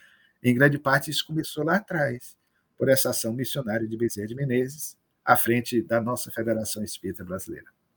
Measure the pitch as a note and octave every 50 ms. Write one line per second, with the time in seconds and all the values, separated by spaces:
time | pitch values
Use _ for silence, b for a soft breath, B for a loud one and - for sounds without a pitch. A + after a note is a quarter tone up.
0 | b b b b b b b b b B2 B2 B2+ C#3+ D3 C#3+ C#3+ - C#3 C3+ C#3+
1 | - D#3 D3 - - - D#3 D#3 D3 - - D3+ D3 E3 F3+ G3+ G#3 - F3+ D#3
2 | C#3+ B2+ B2 B2 - - - _ _ _ _ _ _ _ _ - B2 C3 C3+ C3+
3 | - B2+ A2+ - - A2+ A2+ C3 B2 - - C#3+ B2+ G#2 A2 A2+ A2 A2 A2 A2
4 | A#2 A2 - G#2 G#2+ G#2+ A#2+ C3+ C#3+ C3 A#2+ B2+ B2+ C3 D3+ D3+ - - - _
5 | _ _ _ _ - C#3 A#2+ A#2+ - A#2 A#2+ B2 A#2+ - A#2 A2+ A2 - A2+ A#2
6 | A2 A#2+ B2 - - A#2 - A#2 A2+ A2+ A2 A2 A2 - - G#2+ G#2 - - -
7 | - F#2+ F2+ - F#2 F2+ F#2 - - - D#2+ - - _ _ _ _ _ _